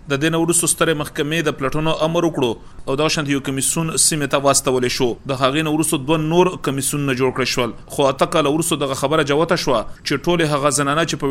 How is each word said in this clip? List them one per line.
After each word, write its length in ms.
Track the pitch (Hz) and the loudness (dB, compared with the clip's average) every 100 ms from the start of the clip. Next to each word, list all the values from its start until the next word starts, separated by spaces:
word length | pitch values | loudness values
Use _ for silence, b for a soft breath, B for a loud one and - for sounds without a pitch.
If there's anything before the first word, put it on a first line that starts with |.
| - | -4
د 80 | 139 | 0
دې 80 | 156 | 0
نه 40 | 165 | 2
وروسته 260 | 160 170 160 | 2 2 0
سترې 300 | - 165 156 | 0 0 0
محکمې 460 | 147 - 147 165 151 | -4 -4 -2 -2 -2
د 80 | 135 | -2
پلټنو 340 | 135 151 156 156 156 | -2 -2 -2 0 0
امر 200 | 170 170 | 0 0
وکړو 240 | 156 123 107 B B - | 0 -2 -2 B B -4
او 80 | 135 | 0
دغه 80 | 156 160 | 0 0
شانتې 160 | 143 139 | 0 -2
یو 60 | 139 | -2
کمیسون 440 | 135 127 - 160 135 - | -2 -2 -2 -2 0 0
سیمې 220 | 160 139 | 0 0
ته 120 | 143 139 | 2 2
واستولی 440 | 139 - 127 123 - | 2 2 2 0 0
شو. 140 | 123 107 - | 0 -2 -6
د 60 | 131 | -2
هغې 240 | 131 143 160 | 0 0 0
نه 60 | |
وروسته 260 | 151 156 160 131 | 0 0 0 0
دوه 100 | 160 | 0
نور 260 | 156 170 185 - - | 2 4 4 2 -4
کمیسونونه 460 | 135 135 147 143 127 | -2 -2 -2 -2 0
جوړ 160 | 131 123 | 0 0
کړل 140 | 127 | -2
شول، 240 | - 120 101 B - | 0 -2 -4 B 0
خو 120 | 139 | 2
اته 200 | 123 - 165 | 2 0 2
کاله 180 | 147 | 2
وروسته 260 | 156 165 151 | 0 0 -2
دغه 140 | 139 131 | -2 -2
خبره 240 | 139 156 143 | 0 2 2
جوته 260 | 143 165 175 - | 2 2 0 2
شوه 160 | 120 98 B - | 0 -2 B -4
چې 80 | 143 170 | -2 0
ټولې 200 | 175 160 | 2 2
هغه 160 | 147 143 139 | 2 2 0
زنانه 260 | 139 151 165 | 0 0 0
چې 60 | 156 | -2
په 60 | 139 | 0